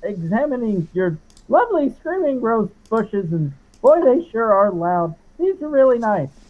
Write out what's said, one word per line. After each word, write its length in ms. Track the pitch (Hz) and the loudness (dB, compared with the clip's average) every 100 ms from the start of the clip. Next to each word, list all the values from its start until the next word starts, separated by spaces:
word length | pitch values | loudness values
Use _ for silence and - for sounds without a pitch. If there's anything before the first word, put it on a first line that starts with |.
examining 840 | 180 196 165 214 294 254 233 196 160 | -8 -8 -2 -2 0 -2 -2 -2 -4
your 260 | 180 185 160 _ _ _ | -2 -2 -4 _ _ _
lovely 420 | 269 480 370 277 - | 0 2 0 -2 -4
screaming 400 | 320 370 311 262 | -6 -2 -2 -2
rose 300 | 226 226 208 _ _ | 0 0 -2 _ _
bushes, 440 | 226 214 202 180 | -4 -2 -4 -4
and 200 | 165 147 139 _ _ | -4 -4 -6 _ _
boy, 200 | 254 320 | 4 4
they 260 | 330 254 339 | 4 2 -2
sure 220 | 220 226 | -4 0
are 180 | 196 202 | 2 2
loud. 440 | 175 170 180 170 160 _ _ | 0 -2 -2 -2 -8 _ _
These 220 | 359 381 | -4 -2
are 60 | 302 | -2
really 300 | 285 262 240 | 2 4 4
nice. 520 | 226 202 139 - _ | 0 -2 -4 -10 _